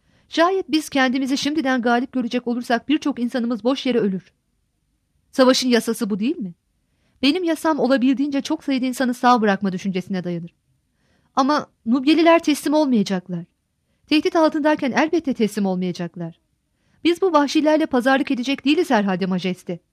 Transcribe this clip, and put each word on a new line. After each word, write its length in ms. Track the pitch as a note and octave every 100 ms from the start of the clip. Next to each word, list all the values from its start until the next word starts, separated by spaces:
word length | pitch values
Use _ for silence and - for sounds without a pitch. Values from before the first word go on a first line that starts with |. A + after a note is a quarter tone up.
| _ _ _
Şayet 420 | D4+ E4+ F#4+ F4+
biz 180 | D#4 -
kendimizi 500 | C#4 C4 C4 C4 C#4
şimdiden 440 | C#4 D#4 C4 C4
galip 300 | A#3+ A#3+ C4+
görecek 340 | B3+ A#3+ B3 A#3+
olursak 420 | A#3+ A#3+ A#3 -
birçok 300 | D4+ D4 B3
insanımız 460 | A#3+ B3+ A#3 A#3+
boş 220 | A#3+ C4+ C4
yere 120 | B3
ölür." 340 | G#3 F#3 - _ _ _ _ _ _ _ _ _ _
Savaşın 360 | - B3+ B3+ B3+
yasası 420 | A#3+ - A3+ G#3
bu 80 | G3+
değil 180 | A#3 F4
mi? 180 | F#3 - _ _ _ _ _ _
Benim 220 | C4+ F4+
yasam 340 | E4+ D#4 D#4+ D4
olabildiğince 640 | B3+ C4+ B3+ B3+ C#4+ C#4
çok 240 | - D#4
sayıda 220 | - C4 C4
insanı 280 | B3 B3+
sağ 260 | B3 B3 B3
bırakma 320 | G#3+ F#3+ G3
düşüncesine 520 | F3+ G3 F3+ - F#3
dayanır. 300 | F3 E3+ E3+ _ _ _ _ _ _ _ _ -
Ama 300 | C4+ D4 - _ A3+
Nubyeliler 560 | C4+ C4 D#4+ E4+ E4
teslim 320 | E4 C#4+ D#4
olmayacaklar. 720 | D4+ D4 A#3 G3 F#3 - F3 F3 _ _ _ _ _ -
Tehdit 300 | D4+ F4+ F4
altındayken 560 | D#4 D#4+ D4 D4+ C#4
elbette 420 | A3+ D#4 E4+ C#4
teslim 320 | A#3+ G#3 G#3+ G3
olmayacaklar. 720 | F#3 F#3 E3+ E3+ F3 E3 - _ _ _ _ _ _
Biz 180 | D#4+ F4
bu 100 | F#4+
vahşilerle 540 | D4+ C#4+ D#4 D4+ D4+ D#4
pazarlık 440 | B3+ B3 C#4 C#4+
edecek 340 | B3 B3 C#4
değiliz 260 | C4+ D#4 E4
herhalde 360 | A3+ G3+ F3+ F#3
majeste. 520 | F#3 F#3 F3+ - E3+ _